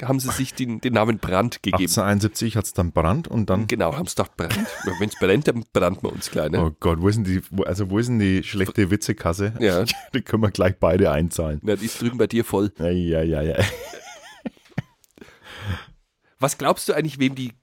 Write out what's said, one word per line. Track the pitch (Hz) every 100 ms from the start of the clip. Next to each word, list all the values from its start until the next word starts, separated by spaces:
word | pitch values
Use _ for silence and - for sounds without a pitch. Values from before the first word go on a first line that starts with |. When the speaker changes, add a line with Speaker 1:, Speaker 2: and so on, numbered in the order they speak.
Speaker 1:
haben | 123 135
sie | 127
sich | - 131 -
den, | 127 110
den | 127
Namen | 113 110 110
Brandt | - 92 117 -
gegeben. | - 101
Speaker 2:
Achtzehnhunderteinundsiebzig | 90 113 98 101 107 - 117 110
hat's | -
dann | - 87
Brandt | - 80 135 165
und | 117 95
dann | - 107
Speaker 1:
Genau, | 113 82 135
haben's | 175 -
gedacht, | 95 -
Brandt. | 82 - 226 -
Ja, | 98 85
wenn's | 107 -
brennt, | 92 110 147
dann | 120 -
brennt | 104 90 98
man | -
uns | - -
gleich, | 87 78
ne? | 90
Speaker 2:
Oh | 80 -
Gott, | 90 82
wo | 95
ist | 110
denn |
die, | 92 92 -
wo, | 95
also | 78 92 95
wo | 101
ist | 120
denn | 117
die | 98 92
schlechte | - 101 90 - 92
Witzekasse? | 104 - 104 90 87 101 123
Speaker 1:
Ja. | 107 87 113 -
Speaker 2:
<laughs> | - 131
Die |
können | - 110
wir | 107
gleich | 95 92 -
beide | 87 95 92
einzahlen. | 73 85 - 80 76
Speaker 1:
Na, | 104 101
die | 110
ist | -
drüben | 120 120
bei | 110
dir | 113
voll. | 110 98 101 -
Speaker 2:
Ja, | 85
ja, | 90 85 80
ja, | 82 78
ja. | 80 - 101 - - - - - - 880 - _ _ - - _ _ - - - - - 104 90 - - _ _ _ -
Speaker 1:
Was | 139 -
glaubst | 139 180 -
du |
eigentlich, | 156 151 135
wem | 135 131
die | 123 -